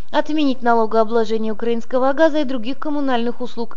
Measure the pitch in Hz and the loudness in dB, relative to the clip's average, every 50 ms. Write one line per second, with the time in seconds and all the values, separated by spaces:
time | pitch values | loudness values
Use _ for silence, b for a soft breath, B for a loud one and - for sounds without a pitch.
0 | b b - 294 302 302 302 311 294 269 247 - 226 240 233 233 220 208 220 226 | b b 0 0 0 0 0 0 2 2 0 2 2 2 2 2 2 2 2 2
1 | 220 214 233 233 220 202 226 220 220 220 208 208 233 233 233 233 - - 262 254 | 2 2 2 0 0 0 0 0 0 -2 -2 -2 -2 0 -2 -2 -2 -2 0 0
2 | 254 269 277 269 320 320 277 302 294 240 269 240 214 254 277 - - 311 285 294 | 0 0 2 2 2 2 2 0 0 0 -2 -2 -2 -2 -4 -2 -2 -2 -2 0
3 | 277 269 254 233 233 240 233 - 247 226 - 233 233 - - | 0 0 0 0 0 0 -2 -2 -2 -2 -2 -2 -2 -2 -2